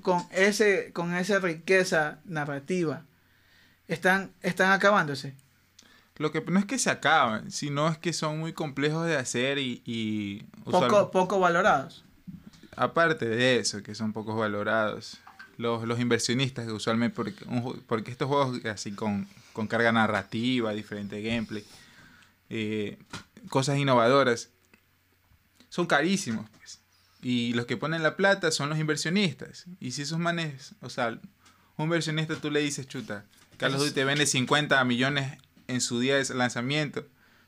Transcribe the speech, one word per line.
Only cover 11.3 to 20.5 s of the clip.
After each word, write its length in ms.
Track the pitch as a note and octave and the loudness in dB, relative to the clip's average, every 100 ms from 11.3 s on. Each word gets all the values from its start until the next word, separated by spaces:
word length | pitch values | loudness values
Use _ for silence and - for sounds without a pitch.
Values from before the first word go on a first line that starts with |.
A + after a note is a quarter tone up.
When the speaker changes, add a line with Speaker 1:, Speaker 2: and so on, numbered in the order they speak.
| G3+ | 2
Speaker 1:
valorados. 640 | F3+ E3+ G3+ D3 C3 - - _ - - - - - - | 2 4 4 2 0 -14 -20 _ -18 -18 -18 -20 -14 -4
Speaker 2:
aparte 520 | B2 E3 E3 D#3 A#2 | 0 2 2 2 0
de 320 | A2+ B2+ A#2+ | 2 4 4
eso, 220 | G#2 G#2 | 0 -4
que 120 | G2 G#2 | -8 -6
son 160 | A2 | -4
pocos 240 | A2 A2 A2 | -4 -4 -2
valorados, 840 | G#2+ G2+ G#2 A2 G#2+ G#2+ - - - - - - | -2 -2 0 2 0 -2 -10 -16 -20 -20 -18 -6
los, 260 | A#2 A#2 A2+ | -4 -2 -2
los 120 | A#2 | 0
inversionistas 640 | A#2+ A#2 - A#2+ C3+ B2+ A#2 | 2 2 2 0 -2 -4 -8
que 60 | |
usualmente, 440 | G#2+ - A#2 A#2+ - | -4 0 0 0 -2
porque 300 | A2+ G2 - | -8 -8 -6
un 160 | A#2+ | -4
ju-, 180 | B2 - - | -4 -8 -4
porque 240 | A2+ G#2+ | -4 -4
estos 160 | B2 C3+ | -6 0
juegos 380 | C#3+ C3 B2 A2+ | 2 0 -2 -6
así 260 | G2+ - | -6 -8
con, 340 | G2+ A2 G2+ G2 - - | -4 -2 -2 -4 -12 -14
con 140 | - G#2+ | -8 -2
carga 240 | A#2 A#2 | 2 4
narrativa, 800 | A2+ G#2+ G#2 - A2+ B2 | 4 4 0 -2 -2 0